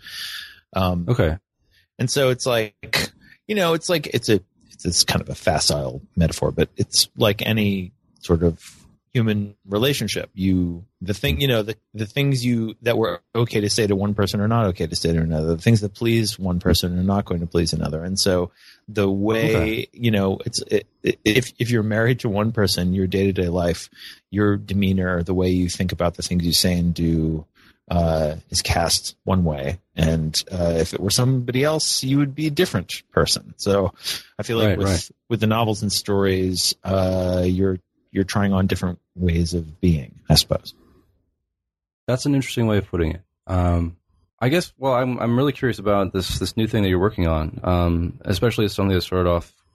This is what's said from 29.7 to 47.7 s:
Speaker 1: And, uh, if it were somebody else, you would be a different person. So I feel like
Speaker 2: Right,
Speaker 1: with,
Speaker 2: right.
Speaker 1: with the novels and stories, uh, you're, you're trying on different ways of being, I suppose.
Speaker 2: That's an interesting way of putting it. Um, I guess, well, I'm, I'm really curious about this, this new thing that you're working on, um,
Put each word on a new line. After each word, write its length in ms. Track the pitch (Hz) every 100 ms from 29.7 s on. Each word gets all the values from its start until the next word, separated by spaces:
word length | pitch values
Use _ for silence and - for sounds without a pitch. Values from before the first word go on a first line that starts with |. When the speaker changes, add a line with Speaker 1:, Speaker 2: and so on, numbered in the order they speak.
| 87 _ -
Speaker 1:
And, 400 | 80 80 78 - -
uh, 220 | 90 85 82
if 180 | 82
it 60 | -
were 100 | 98
somebody 540 | - 127 131 120 127
else, 400 | 151 156 - -
you 140 | 131 143
would 180 | 143 139
be 120 | 156
a 40 |
different 500 | 147 180 98 - - -
person. 400 | 82 76 - - -
So 380 | 101 98 90 - - - - -
I 60 |
feel 140 | 107 113
like 100 | 104
Speaker 2:
Right, 100 | 92
Speaker 1:
with, 100 | 98
Speaker 2:
right. 240 | 87 - _ -
Speaker 1:
with 100 | 113
the 80 | 110
novels 360 | 113 110 104
and 100 | 101
stories, 840 | - - 98 98 92 92 90 - -
uh, 600 | 95 95 92 92 92 92 90
you're, 340 | 92 98 90 _ _ _
you're 120 | 98
trying 300 | 95 107 101
on 140 | 95 95
different 320 | 90 90 87 _
ways 400 | 87 90 82 82
of 280 | 87 78 78
being, 380 | 90 78 64 - -
I 60 | 78
suppose. 380 | - - - - _ _ _ _ _ _ _ _ _ _ _ _ -
Speaker 2:
That's 180 | 127 147
an 80 |
interesting 320 | 139 - 127 113
way 120 | 101
of 100 | -
putting 240 | 87 80
it. 100 | 78 _ _ -
Um, 520 | 92 90 87 85 - _ _ _ -
I 100 | 127
guess, 240 | 175 - -
well, 160 | 135
I'm, 260 | 127 127 123
I'm 180 | 117 120
really 140 | 143
curious 280 | - 127 104
about 340 | 101 101 92
this, 260 | 95 - -
this 160 | 95 -
new 120 | 110
thing 160 | 113
that 60 | 95
you're 100 | 90
working 280 | 104 - 85
on, 320 | 78 78 -
um, 560 | 90